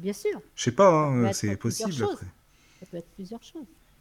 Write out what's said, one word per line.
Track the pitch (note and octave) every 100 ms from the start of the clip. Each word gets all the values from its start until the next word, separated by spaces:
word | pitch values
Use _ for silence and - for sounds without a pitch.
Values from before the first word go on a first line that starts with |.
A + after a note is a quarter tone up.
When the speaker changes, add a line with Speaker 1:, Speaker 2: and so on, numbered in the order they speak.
Speaker 1:
bien | F#3
sûr. | G#3 G#4 D#4+ -
Speaker 2:
Je | -
sais | B2
pas, | A#2 G3
Speaker 1:
Ça | D#3 D3+
Speaker 2:
hein, | B2
Speaker 1:
peut | A2
être |
Speaker 2:
c'est | - G#2 G2
Speaker 1:
plusieurs | A#2 - A3
Speaker 2:
possible, | C#3+ G4+
Speaker 1:
choses. |
Speaker 2:
après. | D4+ F#2 - _ _ _ -
Speaker 1:
Ça | F3+
peut | E3+
être | -
plusieurs | - F#3 A3+
choses. | - D#4+ B3+ _ _ -